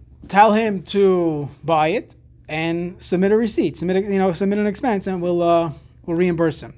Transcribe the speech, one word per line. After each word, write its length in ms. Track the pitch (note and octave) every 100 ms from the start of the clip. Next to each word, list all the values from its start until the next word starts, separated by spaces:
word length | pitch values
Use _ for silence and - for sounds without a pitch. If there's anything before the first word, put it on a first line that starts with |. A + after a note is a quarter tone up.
| - - -
tell 260 | F#3+ A3
him 300 | G#3+ A3+ G3
to 640 | D#3 G3+ G3 F#3 E3+ D3+ C#3+ -
buy 260 | C#3+ D#3+ D#3
it 280 | G#3 E4+ - - - -
and 520 | D#3 E3 E3+ F3 F3+
submit 300 | - F3+ G3
a 60 | G#3+
receipt, 400 | A#3 A3+ G3 -
submit 200 | F3 F#3
a, 40 |
you 180 | G#3 G3
know, 140 | F#3+
submit 260 | E3 G3 G#3
an 80 | G#3
expense, 400 | G3 C4+ G3 F#3+
and 140 | F#3
we'll, 220 | F3 F3
uh, 280 | E3+ E3+ E3 - - _ -
we'll 100 | E3
reimburse 440 | F3+ E3 E3 -
him. 140 | B2